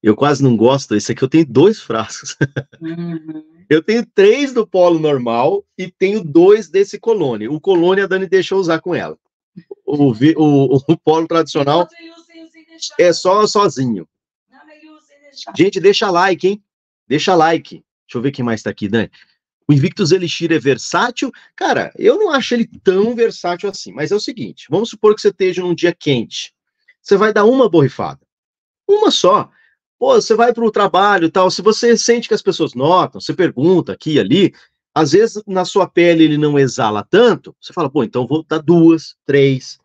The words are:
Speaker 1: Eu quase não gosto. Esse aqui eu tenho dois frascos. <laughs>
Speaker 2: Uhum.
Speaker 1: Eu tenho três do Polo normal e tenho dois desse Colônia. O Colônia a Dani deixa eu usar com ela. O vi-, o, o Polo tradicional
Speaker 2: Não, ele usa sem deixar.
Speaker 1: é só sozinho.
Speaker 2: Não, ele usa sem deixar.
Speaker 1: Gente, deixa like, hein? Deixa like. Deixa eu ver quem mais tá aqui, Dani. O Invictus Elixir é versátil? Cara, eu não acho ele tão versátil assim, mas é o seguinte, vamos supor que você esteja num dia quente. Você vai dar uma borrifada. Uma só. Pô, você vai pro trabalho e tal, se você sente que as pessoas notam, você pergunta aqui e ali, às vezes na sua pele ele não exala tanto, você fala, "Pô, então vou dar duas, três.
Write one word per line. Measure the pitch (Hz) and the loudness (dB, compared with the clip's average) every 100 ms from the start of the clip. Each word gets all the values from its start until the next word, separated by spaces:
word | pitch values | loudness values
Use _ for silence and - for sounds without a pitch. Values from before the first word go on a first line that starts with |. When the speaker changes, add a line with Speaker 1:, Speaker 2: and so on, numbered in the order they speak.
Speaker 1:
Eu | 110 104 | 0 0
quase | 143 139 | 0 2
não | 135 113 | 2 4
gosto. | 117 135 - 107 | 2 2 -2 -4
Esse | - | -4
aqui | 117 | -4
eu | 131 | 0
tenho | 156 156 | 0 2
dois | 110 185 220 | 4 2 2
frascos. | - 113 110 - - - | -6 -6 -6 -12 -16 -6
<laughs> | 139 - 135 _ | -4 -4 -10 _
Speaker 2:
Uhum. | 160 170 170 160 - - - _ _ | -12 -10 -10 -10 -12 -16 -18 _ _
Speaker 1:
Eu | 156 | 0
tenho | 160 226 - | 2 -2 -2
três | - 196 254 277 | 2 2 2 -2
do | 247 214 | -4 -2
Polo | 185 175 165 | 2 2 2
normal | 156 139 120 117 139 196 - - | 0 -2 -2 0 0 -2 -8 -14
e | 180 | -14
tenho | _ 190 214 | _ -2 -2
dois | 165 147 180 214 202 | 0 4 6 4 2
desse | 175 196 202 | -2 -2 -4
Colônia. | - 214 147 110 110 | -4 -2 -2 -4 -6
O | 151 | -6
Colônia | 196 185 170 190 190 | 0 2 2 0 0
a | |
Dani | 190 190 | -4 0
deixa | 190 175 190 | 0 0 -2
eu | |
usar | 175 160 | -2 -2
com | 180 151 | -2 -6
ela. | 82 78 _ _ _ - _ - - | -6 -12 _ _ _ -20 _ -18 -8
O | 147 143 | 0 0
vi-, | 110 143 160 | 2 2 2
o, | 151 143 135 135 - | 2 2 2 0 0
o | 165 | -2
Polo | - 160 165 | 0 0 0
tradicional | 165 156 156 139 156 175 | -2 -2 -2 0 0 -2
Speaker 2:
Não, | - | -8
ele | 330 | -20
usa | 330 _ 330 320 | -20 _ -20 -20
sem | 320 311 | _ _
deixar. | 330 - 294 | -16 -14 0
Speaker 1:
é | 175 | 0
só | - 185 202 214 | 2 0 0 0
sozinho. | 208 202 131 131 101 - _ _ _ _ | 0 -2 -2 -6 -6 -10 _ _ _ _
Speaker 2:
Não, | 262 311 | _ _
ele | 302 311 | -20 -20
usa | 311 _ | -20 _
sem | 285 | _
deixar. | 285 - - - | _ -20 -16 -2
Speaker 1:
Gente, | 185 196 | 0 2
deixa | 175 202 208 | 2 2 0
like, | 175 190 175 185 | 0 0 0 -2
hein? | 208 _ _ _ _ _ | -4 _ _ _ _ _
Deixa | 139 170 180 | -4 0 2
like. | 160 165 - 80 _ _ _ | 2 0 -6 -20 _ _ _
Deixa | 123 | -6
eu | |
ver | 127 | -6
quem | - 120 | -4 -4
mais | 110 | -4
tá | - | -6
aqui, | 98 104 | -6 -2
Dani. | 113 98 _ _ _ _ _ - | -2 -4 _ _ _ _ _ 0
O | |
Invictus | 147 165 - 170 | 0 0 -2 0
Elixir | 190 175 - 165 | 0 -2 -6 -2
é | 160 | -2
versátil? | 135 123 - 170 233 240 269 - _ - | 0 -2 -2 -4 -4 -4 -8 -10 _ -8
Cara, | 370 180 95 - | -2 -2 -4 0
eu | 202 330 | 0 2
não | 415 | 0
acho | 277 - | -2 -2
ele | 240 226 - | -2 -4 -2
tão | - 185 214 240 | 0 0 0 0
versátil | 226 - 175 175 202 | -2 -2 -8 -6 -8
assim, | 190 - | -10 -16
mas | 101 156 | -10 -4
é | 202 | -4
o | |
seguinte, | 247 240 110 - - | -6 -10 -12 -14 -6
vamos | 160 226 | -4 -4
supor | - 214 | 0 0
que | 214 | 2
você | 208 | -2
esteja | - 190 175 | 0 -4 -2
num | 180 165 | -4 -2
dia | 175 | -2
quente. | 170 - 127 107 - - _ _ _ _ _ | -2 -2 -2 -4 -12 -16 _ _ _ _ _
Você | - 196 | 0 2
vai | 214 | 2
dar | 208 208 | 2 2
uma | 262 226 | 4 2
borrifada. | 165 135 - 87 71 _ _ _ _ _ _ - | 4 2 -2 -10 -10 _ _ _ _ _ _ 0
Uma | 403 415 | 2 2
só. | - 180 196 123 _ _ _ _ _ | 2 2 0 -2 _ _ _ _ _
Pô, | 262 | 2
você | 240 - 214 | 2 2 0
vai | 240 | 2
pro | 226 226 | 0 -2
trabalho | 214 196 175 202 196 165 | 0 0 2 2 2 0
e | |
tal, | 190 185 | 2 0
se | 175 | 2
você | 190 214 240 233 | 0 2 2 2
sente | - 233 - | 2 0 0
que | |
as | 214 | -2
pessoas | - 165 156 123 | -2 -2 -4 -2
notam, | 139 180 151 95 | 0 2 0 -6
você | - | -12
pergunta | 151 165 120 156 185 143 | -2 -2 0 0 0 -2
aqui | 92 156 | -10 -2
e | 147 | -2
ali, | 95 160 175 _ _ _ _ 143 | 2 2 2 _ _ _ _ -2
às | 151 | 2
vezes | 185 226 214 208 | 2 2 -2 -6
na | 190 180 | -6 -2
sua | 202 175 | 0 0
pele | - 170 170 | 2 2 4
ele | 160 147 | 2 2
não | 151 143 | 0 2
exala | 135 120 113 107 104 | 0 0 -4 -4 0
tanto, | 190 240 175 - _ | 4 4 2 -6 _
você | - | -14
fala, | - 147 | -6 -4
"Pô, | 143 | -2
então | 110 123 127 | -4 -4 -4
vou | 156 | -4
dar | 160 160 | -4 -6
duas, | 151 175 165 165 - _ - | 2 4 6 4 -2 _ -2
três. | 139 139 131 - - | 2 2 0 -8 -20